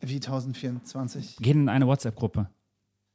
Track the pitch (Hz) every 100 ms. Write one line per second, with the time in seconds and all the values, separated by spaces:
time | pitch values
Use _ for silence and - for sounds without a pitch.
0 | 127 139 131 135 127 123 131 123 - 131
1 | 123 139 107 - 117 147 139 131 127 135
2 | 113 - 110 107 95 _ _ _ _ _
3 | _